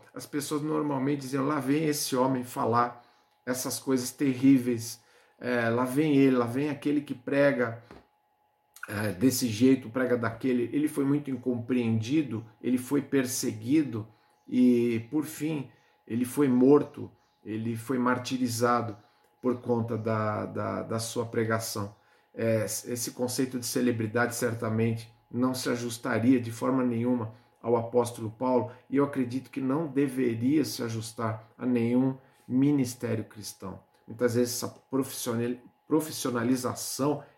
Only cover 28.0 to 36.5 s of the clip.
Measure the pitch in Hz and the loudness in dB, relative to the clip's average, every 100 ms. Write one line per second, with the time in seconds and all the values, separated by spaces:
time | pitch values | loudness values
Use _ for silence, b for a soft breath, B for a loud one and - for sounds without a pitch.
28 | 113 - 110 - 127 123 110 B - 135 | 0 -2 -10 -4 2 2 0 B -2 0
29 | 139 135 120 131 - 135 131 143 160 135 | 0 0 -4 -6 -8 -4 -2 -2 -2 0
30 | 143 127 123 113 127 156 123 - 117 113 | 0 0 -2 0 2 2 0 -4 -6 -6
31 | 113 - 113 110 - - 123 120 117 123 | -8 -6 -6 -6 -12 -6 0 2 2 2
32 | 135 135 b b - 123 143 143 123 113 | 2 -2 b b -2 2 4 4 0 -4
33 | 117 110 107 - 98 - 98 92 - b | -4 -4 -6 -12 -16 -12 -14 -14 -18 b
34 | - 117 123 117 120 - 110 - _ 135 | -14 0 2 2 0 -2 -8 -10 _ -4
35 | 131 - 123 117 120 123 - _ - 156 | -4 -6 -4 -2 -2 -4 -10 _ -2 0
36 | 156 - 135 120 117 | 0 -4 -4 0 0